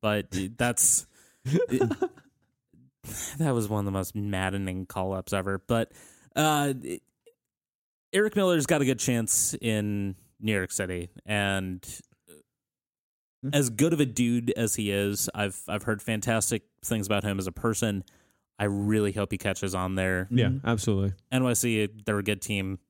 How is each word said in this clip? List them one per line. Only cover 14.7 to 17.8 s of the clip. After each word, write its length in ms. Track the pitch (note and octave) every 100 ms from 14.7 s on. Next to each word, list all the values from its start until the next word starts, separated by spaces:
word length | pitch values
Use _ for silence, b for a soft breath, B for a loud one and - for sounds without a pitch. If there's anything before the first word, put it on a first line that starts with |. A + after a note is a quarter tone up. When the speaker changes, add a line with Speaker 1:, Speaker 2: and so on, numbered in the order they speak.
| -
Speaker 1:
he 140 | G#2
is, 360 | G2+ G2+ G2+ -
I've, 260 | - G2+ F#2 -
I've 160 | G#2
heard 180 | - G#2+
fantastic 640 | - A2 G2+ A2+ G#2+ A2 _ _
things 220 | - A2+ G2
about 180 | G#2
him 140 | G2+ G2
as 80 | F#2
a 40 |
person. 520 | - A#2 A2